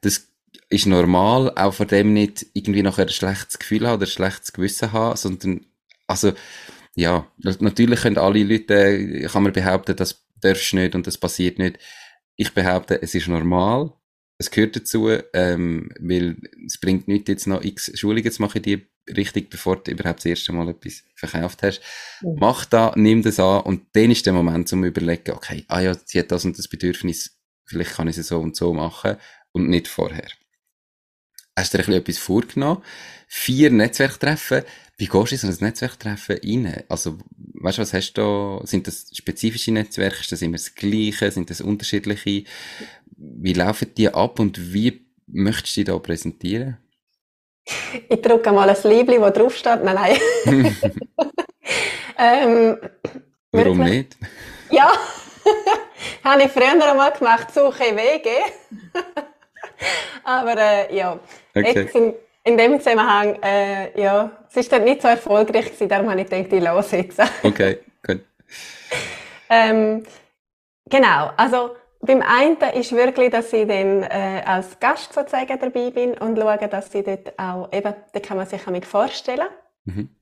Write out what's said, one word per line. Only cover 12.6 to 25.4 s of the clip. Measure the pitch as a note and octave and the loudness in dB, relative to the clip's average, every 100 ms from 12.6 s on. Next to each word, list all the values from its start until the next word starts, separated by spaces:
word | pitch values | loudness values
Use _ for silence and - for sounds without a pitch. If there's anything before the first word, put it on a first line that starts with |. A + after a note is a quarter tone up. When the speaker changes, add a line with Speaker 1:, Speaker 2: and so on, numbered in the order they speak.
| F#2 F#2 - F#2+ | 0 0 0 -4
Speaker 1:
es | E2+ | -2
ist | F2+ E2+ | -6 -2
normal, | E2+ E2 F2 F#2+ A#2+ D#3 _ _ _ _ _ | -2 0 0 0 -2 -4 _ _ _ _ _
es | - | -6
gehört | - G#2+ | 0 0
dazu, | A#2 - A2+ A2 A2 - | 0 -4 -2 0 0 -2
ähm, | - F2+ F2 F2 E2 - - | -2 0 0 -2 -4 -8 -12
weil | E2+ F2+ F2 E2 - _ - | -4 -2 -2 -6 -14 _ -16
es | - | -6
bringt | F2+ F#2+ - | -2 -2 0
nichts, | G2+ G2+ | -4 -2
jetzt | G2 - | -6 -4
noch | G2 | -4
x | G2+ G2 - | -6 -10 -12
Schulungen | - G2+ A2 A2+ | -6 -2 -2 -2
zu | - | -4
machen | G#2 A2 | -4 -4
in | |
die | G#2 G2+ _ _ - | -4 -6 _ _ -10
Richtung, | - G2+ - - | -6 -4 -4 -8
bevor | - - F#2 | -10 -4 -4
du | - | -4
überhaupt | E2+ F2 E2+ | -6 -6 -4
das | E2+ | -4
erste | F2 - | -4 -4
Mal | F2 E2+ | -6 -6
etwas | E2+ - - _ | -8 -14 -20 _
verkauft | _ - D#2+ F2 - | _ -10 -6 -6 -2
hast. | G2+ G2 - - - - | -4 -4 -14 -18 -18 -12
Speaker 2:
Mhm. | F#3 D#3 | -10 0
Speaker 1:
Mach | G3+ - | 0 0
da, | - A#2 A2+ - | 0 2 2 4
nimm | G#2+ A2+ | 4 6
das | A2 - | 2 2
an | F#2+ G2 | 4 4
und | - F#2 _ | 0 -6 _
dann | - A2+ | 4 4
ist | A#2 - | 4 2
der | |
Moment, | F#2 E2+ E2 E2+ | 2 2 0 -2
um | F#2 | -2
zu | F#2 | -2
überlegen, | E2+ E2+ E2+ - | -2 -2 -4 -6
"Okay, | - | -10